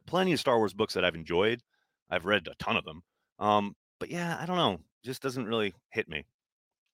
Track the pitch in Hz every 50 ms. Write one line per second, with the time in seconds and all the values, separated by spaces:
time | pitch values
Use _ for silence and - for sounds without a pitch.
0 | _ - - 180 185 185 160 123 - 139 123 117 110 98 92 101 110 - - 95
1 | 90 90 82 82 82 80 85 87 101 110 120 117 - _ _ _ _ _ _ _
2 | _ - 85 90 82 95 104 98 80 - - - - - 110 95 - 85 76 82
3 | - _ _ _ _ _ _ - - 104 104 104 101 101 - - _ _ _ -
4 | - - 160 175 175 170 165 - 156 170 180 180 160 117 95 80 - _ _ _
5 | - 120 131 - - 135 123 135 117 98 117 113 107 98 87 _ _ _ - 113
6 | 104 - 78 76 71 _ _ _ _ _ _ _ _ _ _ _ _ _